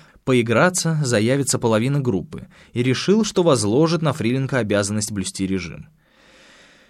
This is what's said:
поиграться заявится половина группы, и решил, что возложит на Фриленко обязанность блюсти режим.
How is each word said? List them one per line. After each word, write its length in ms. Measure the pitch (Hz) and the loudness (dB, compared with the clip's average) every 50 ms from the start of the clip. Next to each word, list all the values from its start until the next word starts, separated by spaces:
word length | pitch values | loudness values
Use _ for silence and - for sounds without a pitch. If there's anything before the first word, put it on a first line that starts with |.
| - - _ _ _ | -20 -20 _ _ _
поиграться 760 | 135 131 123 113 117 113 117 165 180 180 180 - 165 160 151 147 | 0 2 2 2 2 2 2 4 2 2 0 -2 -2 -2 -2 0
заявится 540 | 123 117 104 107 117 135 139 135 - - 120 | 0 2 2 2 2 2 0 0 -2 -2 -2
половина 420 | - 113 110 107 117 135 143 143 | 0 0 2 2 0 0 0 0
группы, 480 | 123 123 101 87 - - - - - - - - - - | 0 0 -2 -2 -4 -8 -12 -16 -16 -18 -20 -20 -20 -8
и 100 | - 117 | -4 -2
решил, 400 | 123 131 127 - - 180 202 220 | 0 0 0 0 2 2 2 2
что 200 | 214 - - 190 | 2 0 0 0
возложит 580 | 175 165 139 113 104 101 110 139 165 160 175 160 | 2 4 2 2 2 2 2 2 2 2 2 0
на 140 | 160 147 127 | -2 -2 -2
Фриленко 420 | 156 110 113 127 135 135 123 135 | -2 -2 -2 -2 -2 -2 -2 -2
обязанность 560 | 127 110 101 104 101 104 98 107 107 104 - | -2 0 0 0 0 0 0 -2 -4 -4 -4
блюсти 340 | 107 98 90 - - - 95 | -4 -6 -6 -6 -6 -4 -4
режим. 420 | 92 95 92 85 82 - - - - _ _ _ _ _ _ _ _ - - - - - - - - _ _ _ | -2 -2 -4 -4 -8 -12 -16 -18 -20 _ _ _ _ _ _ _ _ -20 -20 -20 -20 -20 -20 -20 -20 _ _ _